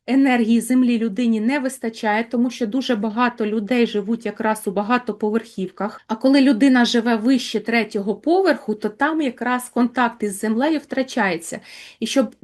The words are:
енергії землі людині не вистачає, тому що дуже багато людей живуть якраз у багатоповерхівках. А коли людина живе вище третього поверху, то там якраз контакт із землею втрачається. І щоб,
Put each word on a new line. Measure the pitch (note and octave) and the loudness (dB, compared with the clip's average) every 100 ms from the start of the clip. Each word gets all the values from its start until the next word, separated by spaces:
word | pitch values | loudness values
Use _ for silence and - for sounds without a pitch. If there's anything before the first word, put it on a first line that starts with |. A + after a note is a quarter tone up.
| - | -2
енергії | C4+ C#4 B3 A3 A#3 | 2 4 4 4 2
землі | G3+ B3+ B3 A#3 | 2 2 2 2
людині | A3+ F#3+ A#3+ A3 | -2 0 0 0
не | A3 C#4+ | 0 0
вистачає, | B3+ B3+ A3+ A3+ A3 G#3 A#3 | -2 -6 -8 -4 -2 0 0
тому | A#3+ B3 | 0 0
що | A#3+ A3+ | -2 -4
дуже | B3+ C4 A#3 | -2 -2 -2
багато | A3 G#3 B3 A#3+ G#3+ | -2 0 0 0 -4
людей | A3 G3+ B3 A#3 | -2 -2 0 0
живуть | G#3 G3+ A3+ G#3 | 0 -4 -4 -6
якраз | G#3 G#3+ A3 - | -4 -2 -2 -2
у | |
багатоповерхівках. | F#3 G#3 B3 A#3+ G3+ G#3+ A3 - - F#3 - G3+ - - | -2 0 0 -2 -4 -2 -2 -4 -8 -8 -6 -8 -8 -8
А | A3+ | 0
коли | C4 C#4 | 4 4
людина | C4+ A3 C#4 B3+ A#3+ | 4 4 4 4 4
живе | A#3+ A3+ A3+ | 2 0 0
вище | A3+ C4 - G#3+ | 2 0 0 -6
третього | G#3+ A#3 A3 G#3 G3+ G#3 | -2 -2 -2 -4 -4 -4
поверху, | C#4+ F4+ F#4+ A#3+ - G#3+ | 0 2 2 0 -2 -4
то | G#3 | -6
там | - C#4+ D#4+ | -2 -2 0
якраз | C#4+ - B3 B3 - | -2 -4 -2 -4 -2
контакт | - A#3+ C4 A#3 A#3 | 0 0 2 -2 -2
із | G#3 G3 | -6 -4
землею | A3 A3 D4 D#4 | -2 0 0 0
втрачається. | - B3+ C4 - G3 E3 - - - - - - | -2 -4 -2 0 0 -2 -6 -12 -14 -20 -20 -8
І | A3+ | -2
щоб, | C#4 A3 - | 0 0 -2